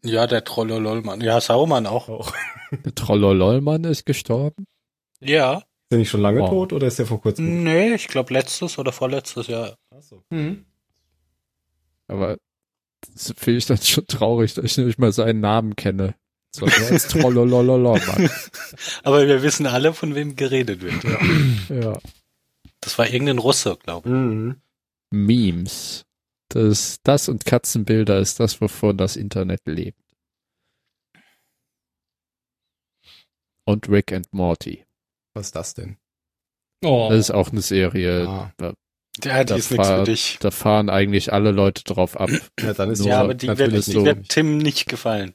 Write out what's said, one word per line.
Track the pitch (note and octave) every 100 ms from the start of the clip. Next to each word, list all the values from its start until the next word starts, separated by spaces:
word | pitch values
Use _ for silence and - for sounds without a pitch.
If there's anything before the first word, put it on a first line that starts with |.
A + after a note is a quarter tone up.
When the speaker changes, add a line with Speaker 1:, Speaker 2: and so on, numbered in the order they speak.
Speaker 1:
Ja, | A#2+ A2+ A#2
der | A#2+
Trollololmann. | - - A2 A2+ G#2+ A2+ G#2+ G2
Ja, | A2+ A#2
Saruman | - A#2+ D#3+ C3+ G#2
auch. | A#2 -
Speaker 2:
Auch. | A2 G#2+ - - - -
Speaker 3:
Der | - - -
Trollololmann | - G#2 G2+ F#2+ F#2 B2+ C#3+ D#3 E3
ist | D3+ -
gestorben? | C#3+ - A#2+ C#3+ - G3 _ _ _ _ _
Speaker 1:
Ja. | C3 D3+ C3 E3
Speaker 2:
Ist | _ _ _
der | A#2
nicht | A2
schon | G#2+
lange | G2+ A2+
Speaker 3:
Wow. | F#2
Speaker 2:
tot | F#3 F#3
oder | D#3+ C3
ist | A#2+
der | A2
vor | A2
kurzem? | - G2+ E3 E3+
Speaker 1:
Nee, | E3 E3 G#3+ A3+
ich | -
glaub | C#3 B2
letztes | C3 B2+ - F3 -
oder | C3
vorletztes | - C3 C3+ - - A#2
Jahr. | A#2 G#2+ A#2 _ B2+
Speaker 2:
Ach |
so. | D3 G2 _
Speaker 4:
Mhm. | E3 D3+ G3+ _ _ _ _ _ _ _ _ _ _ _ _ _ _ _
Speaker 3:
Aber | G2 F#2+ - _ _ _ _ _ _ -
das | - - -
finde | - A#2+
ich | -
dann | A#2
schon | - - -
traurig, | A2 A2 A#2 A2
dass | - A#2
ich | -
nicht | B2 A2+
mal | A#2+
seinen | G2+ A2+ A2
Namen | G#2 A2+ A2 G#2
kenne. | G2+ F#2+ F#2+ - _ _ _ -
Sondern | E2 -
als | A2+ E3 -
Speaker 1:
<laughs> |
Speaker 3:
Trollololololmann. | E3 C3+ B2 A#2+ B2 B2 B2+ B2 G#2+ - G2 E3+ - - - - - - -
Speaker 1:
Aber | - C#3+ C#3+
wir | C3+
wissen | D3 - C#3+
alle, | B2 D3+
von | D#3+ D#3+
wem | D3 D3 C3+
geredet | C3+ C3 A#2+ F#2
wird. | F2+ -
Ja. | B2 - - D#3+ C#3 A2 F#2 C3
Speaker 3:
Ja. | A2+ G2+ - _ _ _ _ _ _ _
Speaker 1:
Das | - -
war | -
irgendein | B2 C#3+ B2
Russe, | A#2 C#3 - F2
glaub | - E2+ A#2+
ich. |
Speaker 2:
Mhm. | C3 B2+ A2 A2+ C3+ _ _ _ _ _
Speaker 3:
Memes. | G#2 G2+ B2 G#2 E2+ F#2+ - - - _ _ _ _ _
Das, | A#2+ A2 G#2 - -
das | - C#3+ -
und | A#2 -
Katzenbilder | B2 - A#2 G2+ A2 G#2+ G2
ist | - -
das, | A2+ -
wovon | G#2+ - G#2+ G2
das | F#2+ -
Internet | G2+ F#2+ F#2 F2 -
lebt. | D#2+ F2+ - _ _ _ _ _ _ _ _ _ _ _ _ _ _ _ _ _ _ _ _ _ _ _ _ _ _ _ _ _ _ _ - _ _ _ _ -
Und | G#2+ -
Rick | G2+ -
and | F#2 F2
Morty. | G2 F2+ E2 - E2 _ _ _ _ _
Speaker 2:
Was | G#2+ G2
ist | D#2+
das | -
denn? | - F#2 G2 _ _ _ _ _ _ _ _
Speaker 4:
Oh. | E3+ B2+ A2
Speaker 3:
Das | A2
ist | G#2
auch | F#2+ F#2
eine | G#2+
Serie. | - F#2+ F#2 F#2 F2+ F2 F2
Speaker 2:
Ah. | F#2+ F#2+ -
Speaker 3:
Da, | F2+ - _ _ _ -
Speaker 1:
Ja, | C#3 C3
die | B2+
Speaker 3:
da | G2
Speaker 1:
ist | -
nix | A#2+ G2
für |
Speaker 3:
fahr-, | F#2+
Speaker 1:
dich. | G2+ A2 - -
Speaker 3:
da | G#2
fahren | - A2 G#2+ G#2
eigentlich | G2 G2+ G2+ -
alle | G2+ G#2+
Leute | G2 G2 -
drauf | - F#2 F2+ -
ab. | F#2+
Speaker 2:
<clears throat> | E2 - -
Ja, | A2
dann | G2+ G2
ist | A2
Speaker 3:
Nur | G2+
Speaker 2:
die |
Speaker 1:
Ja, | B2+
aber | B2+
die | B2 B2+
wird, | G#2+
Speaker 2:
natürlich |
Speaker 3:
natürlich | C3+ G#2+ G#2
Speaker 1:
die |
Speaker 2:
so. | G#2 G#2
Speaker 1:
wird | G2+ F#2+
Tim | - D#3 D3+
nicht | D3+ C#3 -
gefallen. | B2 A#2 G#2+ F#2+